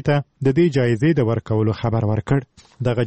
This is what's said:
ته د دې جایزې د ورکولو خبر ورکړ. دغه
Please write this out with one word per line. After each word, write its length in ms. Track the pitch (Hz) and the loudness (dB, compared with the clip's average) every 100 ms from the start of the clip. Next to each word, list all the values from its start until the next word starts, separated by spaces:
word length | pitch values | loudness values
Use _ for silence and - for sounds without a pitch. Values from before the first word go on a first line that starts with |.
| 156 | 2
ته 80 | 143 - - 135 | -2 -4 -4 0
د 20 | 135 | 2
دې 80 | 175 131 | 2 2
جایزې 360 | 123 113 151 147 | 0 2 2 2
د 80 | 110 | 0
ورکولو 480 | 110 - 110 110 104 | -2 -2 0 0 0
خبر 260 | 117 113 104 | -2 0 0
ورکړ. 340 | 117 - 139 - _ - - 123 | -2 0 -2 -2 _ -20 -6 -4
دغه 160 | 120 | -2